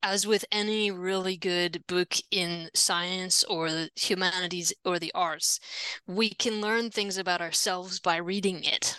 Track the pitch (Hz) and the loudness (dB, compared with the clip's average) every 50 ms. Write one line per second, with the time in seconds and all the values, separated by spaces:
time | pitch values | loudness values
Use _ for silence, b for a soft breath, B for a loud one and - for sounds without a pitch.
0 | - 196 196 202 196 208 220 196 - - 208 214 208 214 214 214 214 202 190 180 | -2 0 0 0 2 4 2 2 2 0 0 0 2 2 2 2 2 0 0 -2
1 | 180 185 190 190 185 190 190 170 - 185 175 175 175 175 170 170 - - 180 180 | -2 0 0 0 0 0 -2 -2 0 0 2 2 2 0 0 -4 -4 -2 0 0
2 | 180 - - - - _ 208 196 175 170 170 170 165 165 - - - - 185 175 | 2 2 0 -2 -2 _ 0 0 0 0 -2 -4 -6 -2 2 2 4 4 2 2
3 | 175 180 185 185 185 190 - - - - 196 160 160 160 160 160 160 156 - - | 0 -2 -2 -4 0 2 2 2 4 2 0 0 0 0 0 -2 -2 -4 -4 -4
4 | - - 196 180 185 180 170 185 180 170 180 175 147 - - - - 180 180 170 | -2 0 2 2 2 2 2 0 -2 -2 -4 -2 -2 -2 -2 -2 0 0 0 0
5 | 170 151 - 180 180 165 156 147 - - - B B B B B B B B B | -2 -2 -2 0 0 0 0 0 0 0 0 B B B B B B B B B
6 | B - 180 208 226 214 - - - 240 214 208 208 214 226 233 233 226 - 220 | B -4 0 0 0 2 0 0 -2 0 0 0 0 0 0 0 0 -2 -2 -4
7 | 208 202 185 190 185 185 180 170 170 165 160 - - 208 185 185 180 185 185 - | -4 -2 -2 -2 0 0 0 0 0 0 0 0 2 2 0 -2 -4 -6 -8 -2
8 | - 180 165 170 175 175 196 202 190 196 185 151 - 151 - - - - - | 0 2 2 2 0 -2 -2 0 0 0 0 0 0 0 0 0 0 -2 -2